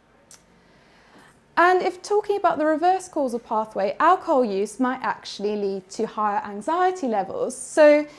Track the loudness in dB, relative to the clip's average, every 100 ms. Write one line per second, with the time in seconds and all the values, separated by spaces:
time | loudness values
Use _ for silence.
0 | _ _ _ -20 _ _ _ _ _ _
1 | _ -20 -20 _ _ 2 4 4 0 -6
2 | -2 -2 0 0 0 0 0 2 2 2
3 | -2 -4 -2 -4 -4 -4 -4 -4 -4 2
4 | 2 2 2 0 2 -2 -4 -2 -4 -2
5 | -6 -8 -12 -6 -4 -2 -4 -6 -10 -8
6 | -6 -2 -2 -2 -6 -8 -4 0 0 0
7 | -2 -2 -4 -4 -6 -6 -4 6 6 6
8 | 2